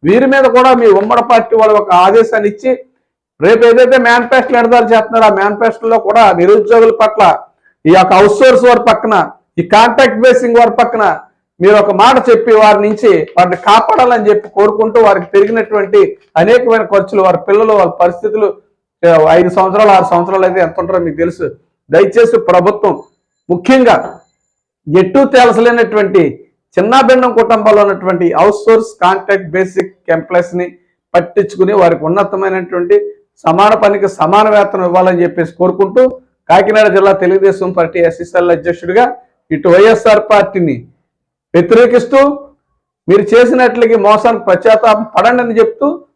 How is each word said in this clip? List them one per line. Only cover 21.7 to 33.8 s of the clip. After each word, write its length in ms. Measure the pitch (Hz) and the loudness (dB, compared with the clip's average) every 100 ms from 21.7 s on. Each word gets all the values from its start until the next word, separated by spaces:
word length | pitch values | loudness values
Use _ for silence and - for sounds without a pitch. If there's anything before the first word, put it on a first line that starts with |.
| _ _ | _ _
దయచేసి 460 | 156 196 226 226 233 | 0 0 2 2 0
ప్రభుత్వం 540 | - 180 180 208 202 147 - _ _ _ _ | 0 0 0 -2 -4 -4 -10 _ _ _ _
ముఖ్యంగా 480 | 175 - 262 240 180 - - _ _ _ _ _ _ - | -6 0 2 2 0 -2 -16 _ _ _ _ _ _ -4
ఎట్టూ 340 | 160 185 277 | -2 0 0
తేల్చలేనటువంటి 1000 | 277 262 247 226 233 240 226 214 196 190 151 - - _ _ - | 0 2 2 2 0 0 -2 -2 0 0 -2 -6 -20 _ _ -6
చిన్నాభిన్నం 560 | 196 254 247 254 254 | 0 0 2 2 2
కుటుంబాల్లో 480 | 220 226 226 214 208 | -2 0 0 2 2
ఉన్నటువంటి 440 | 208 185 180 180 170 | 0 -2 -4 -2 -2
అవుట్‌సోర్స్ 560 | 151 185 208 - 226 226 - | 0 0 0 0 0 0 -4
కాంట్రాక్ట్ 520 | 180 196 196 196 180 | -2 -2 -2 -4 -4
బేసిక్ 420 | 175 185 185 180 _ - | -6 -4 -4 -8 _ -6
ఎంప్లాయీస్‌ని 580 | 165 156 180 175 175 180 - _ _ _ | -6 -2 -4 -4 -8 -10 -12 _ _ _
పట్టించుకుని 600 | 175 175 - 190 - 185 | -4 -4 -4 -6 -2 -2
వారికి 300 | 208 175 170 | 2 0 0
ఉన్నతమైనటువంటి 920 | 156 185 196 196 190 190 180 180 175 208 - - _ _ | -4 -4 -4 -4 -6 -6 -8 -8 -2 -2 -2 -14 _ _
సమాన 280 | 170 165 208 | -4 0 0
పనికి 340 | 214 | 2